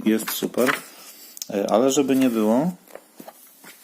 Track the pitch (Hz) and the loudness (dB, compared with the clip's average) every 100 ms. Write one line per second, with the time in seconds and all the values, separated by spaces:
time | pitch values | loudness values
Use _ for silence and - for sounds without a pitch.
0 | 107 110 - - - - - - - - | 0 0 -2 -6 -4 -2 -2 -2 -8 -20
1 | - - - - - 104 101 104 135 139 | -20 -20 -20 -16 -6 -4 2 2 4 2
2 | 135 135 131 113 107 120 170 180 - - | 2 2 2 2 2 2 0 -4 -14 -20
3 | - - - - - - - - | -20 -20 -20 -20 -20 -20 -20 -20